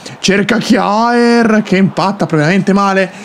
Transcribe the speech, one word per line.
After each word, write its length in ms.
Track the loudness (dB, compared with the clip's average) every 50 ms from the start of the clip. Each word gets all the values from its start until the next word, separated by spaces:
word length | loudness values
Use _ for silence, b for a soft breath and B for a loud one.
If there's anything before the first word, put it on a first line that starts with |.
| B B -14 B
Cerca 380 | -2 -2 0 0 0 0 -2
Kjaer, 1040 | -2 0 0 0 2 2 0 0 0 0 0 2 2 2 2 2 2 2 2 2 0 0
che 140 | 0 0
impatta 500 | 2 2 0 0 -2 -2 -2 -2 -2 -4
propriamente 460 | -2 0 0 0 0 0 0 0 0 0
male. 380 | 0 2 0 0 0 -2 -4 B B